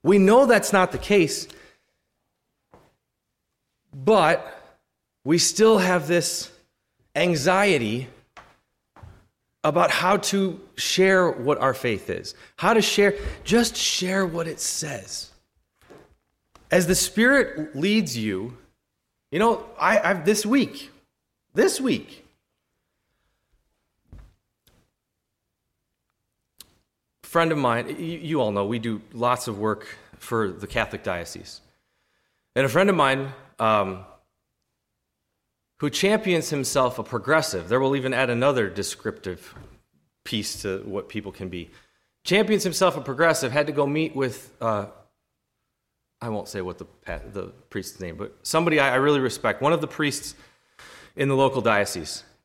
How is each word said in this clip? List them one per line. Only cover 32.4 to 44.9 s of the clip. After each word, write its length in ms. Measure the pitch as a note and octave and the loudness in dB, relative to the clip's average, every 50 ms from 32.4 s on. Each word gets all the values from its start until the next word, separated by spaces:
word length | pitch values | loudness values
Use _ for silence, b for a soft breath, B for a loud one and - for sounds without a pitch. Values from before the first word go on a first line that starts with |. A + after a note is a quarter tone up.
| _ _ _ | _ _ _
And 80 | B2 C3+ | 0 0
a 60 | C3 | 2
friend 180 | A2+ E3+ G3 G3+ | 2 2 2 4
of 80 | F#3+ | 4
mine, 360 | E3 C#3+ C3+ C3+ C3+ C#3 C#3 - - - - _ - | 4 4 2 2 0 -4 -10 -12 -18 -20 -20 _ -2
um, 460 | A2+ A2 G#2+ G#2 G2 F#2+ F#2 F#2 F#2 - - _ _ _ _ _ _ _ _ _ _ _ _ _ _ _ _ _ _ _ _ _ _ _ _ _ _ _ _ _ _ _ _ _ | 2 2 4 2 2 -2 -6 -10 -14 -20 -20 _ _ _ _ _ _ _ _ _ _ _ _ _ _ _ _ _ _ _ _ _ _ _ _ _ _ _ _ _ _ _ _ _
who 100 | D3 C#3+ | -6 -4
champions 580 | - - F#3+ G3 G#3+ G#3+ G#3+ F#3+ F3 D#3+ D#3+ - | -2 0 0 2 2 0 0 0 0 0 0 -2
himself 500 | D#3 C#3+ C3 - - C#3+ C3 B2 B2 - | -4 -4 -4 -2 0 2 0 0 0 -4
a 60 | G#2+ | -10
progressive, 640 | - - A2+ G#2 C3 D#3 D#3+ C#3+ - - F2+ E2 F2 | -6 -8 -6 -2 2 2 2 2 0 -6 -6 -2 0
there 120 | A2+ C3 | 0 2
we'll 160 | C3+ C3+ C#3 | 2 2 0
even 180 | C#3 B2+ C3 C3 | -2 -2 -2 0
add 160 | A#2 B2+ A#2+ | 0 0 0
another 400 | A#2+ A#2 B2+ C#3+ C#3 B2+ G#2+ F#2+ | 0 0 0 2 2 2 -2 -2
descriptive 840 | E2+ G2+ F#2+ - - - - A2 - - - F#2+ F2+ D#2+ - - - - - - - _ _ _ _ _ _ _ _ _ _ | -4 -6 -6 -6 -8 -8 -8 -8 -8 -8 -10 -12 -12 -12 -14 -20 -20 -20 -20 -20 -20 _ _ _ _ _ _ _ _ _ _
piece 380 | - - G#2+ G2+ - - - | -8 -6 -6 -6 -6 -10 -8
to 160 | - G2+ F#2+ G2 G#2 | -8 -6 -6 -6 -8
what 240 | G#2+ F#2+ G2+ - - | -8 -8 -10 -10 -8
people 220 | - G#2+ G2+ G2 | -12 -10 -10 -10
can 180 | F#2 - F#2+ F#2 | -14 -12 -12 -12
be, 200 | F2 F2 E2+ - b b b b b b b b b _ _ | -12 -12 -14 -16 b b b b b b b b b _ _
champions 400 | - F3+ G3+ A3 G#3 G#3+ F#3+ - | -2 0 0 2 2 0 0 -2
himself 320 | F#3 - - F#3+ F3+ D#3+ | -4 -2 0 0 0 0
a 60 | D#3 | -2
progressive, 500 | B2+ C#3 C3 C3 E3 E3 D#3 D#3 C#3+ A#2+ | -8 -8 -2 0 2 2 2 0 -4 -2
had 140 | B2+ D3+ D3 | 0 -2 -2
to 60 | D3+ | 0
go 140 | C#3 C#3+ C#3+ | 0 -2 -2
meet 300 | C#3 D3 D#3 D#3+ - - | 0 0 -2 -4 -4 -4
with, 360 | C3+ C3+ B2+ - - - - _ _ | -4 -4 -4 -6 -10 -18 -20 _ _
uh, 260 | A#2 A2+ G#2+ G#2 G2+ - | -4 -2 -2 -2 -6 -8